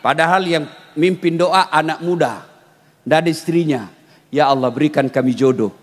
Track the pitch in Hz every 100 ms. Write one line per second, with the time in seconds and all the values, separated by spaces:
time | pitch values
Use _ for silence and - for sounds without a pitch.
0 | 123 151 165 185 180 160 147 - - -
1 | 175 185 170 165 180 190 - 156 156 156
2 | 170 175 135 104 - _ _ _ _ _
3 | 120 156 165 160 - 170 160 127 98 -
4 | _ _ _ 139 139 135 127 120 147 147
5 | 135 135 127 113 135 127 104 -